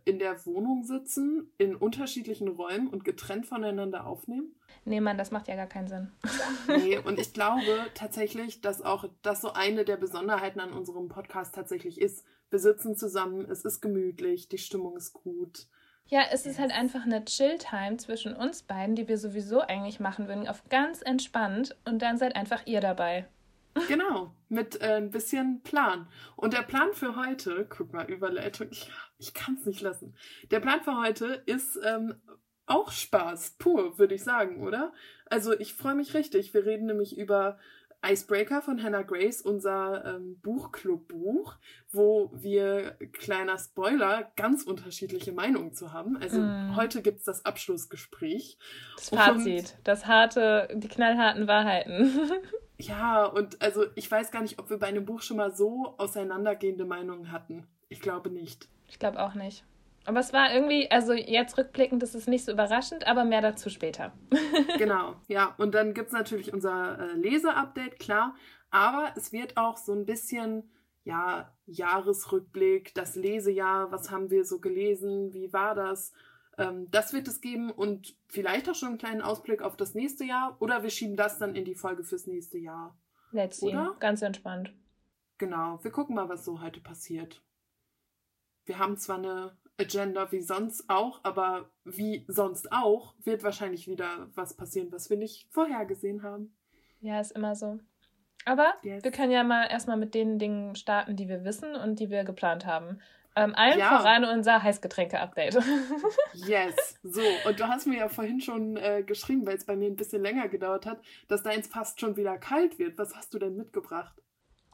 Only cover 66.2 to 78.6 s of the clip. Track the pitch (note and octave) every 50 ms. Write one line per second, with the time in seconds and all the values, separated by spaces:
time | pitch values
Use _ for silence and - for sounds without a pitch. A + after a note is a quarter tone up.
66.2 | G#3 - A3 G3+ - G3+ G3 G3 F#3 F#3+ F#3 F#3 F3+ F#3 G3 - F3+ F3 E3+ E3
67.2 | F3+ G#3+ C#4 D#4 E4 D#4+ - - C#4 C4 - C4+ B3+ B3 - - - - G#3 G#3+
68.2 | A#3 C4 - - - - - - _ - - G3 G3+ A#3 C4+ C#4+ D4+ C#4+ - -
69.2 | - - G#3+ A3+ B3 - - A#3 A3+ A3+ A3+ - - G#3 G3+ G#3 G3+ G#3 A3+ A3
70.2 | - - B3 A#3 A3+ A3 A3 A3 A3 - _ _ _ _ _ _ - - E3+ E3+
71.2 | F3+ F3+ F3+ E3+ E3+ - _ _ _ - E3 F3 F3 F3 F#3 G3 F4+ G4+ G4+ -
72.2 | - - F#4+ F#4+ - - - - F#3+ F#3+ F#3+ F#3+ F#3+ - - F#3 F3+ E3 - F#3
73.2 | F#3 G3+ G#3+ A3 G3 G3+ F#3+ F#3+ F#3+ F#3+ F#3+ F#3+ F#3+ F#3 F#3+ F#3 - - F#3+ F#3+
74.2 | G3 F#3+ F#3+ F#3+ F#3 - F#3 F3 F3+ F#3+ F#3 F#3+ G3+ G#3 G3+ F#3+ G3 G3+ G3 G3
75.2 | G3 F#3+ F#3+ F#3+ F#3 F#3+ G3+ G3 G3+ G#3+ G#3+ G3+ G3 F#3+ G3 F#3+ - - - _
76.2 | - - - _ _ _ _ - G3 F#3 F3+ F#3 F3+ F3+ - G#3+ G#3+ - C#4 C4+
77.2 | C4 C4+ - - - A#3+ A#3+ A#3 A#3 A3+ G#3+ - G3+ G#3 G3+ G3 - - - _
78.2 | _ - - G3+ F#3+ F3+ F#3+ C4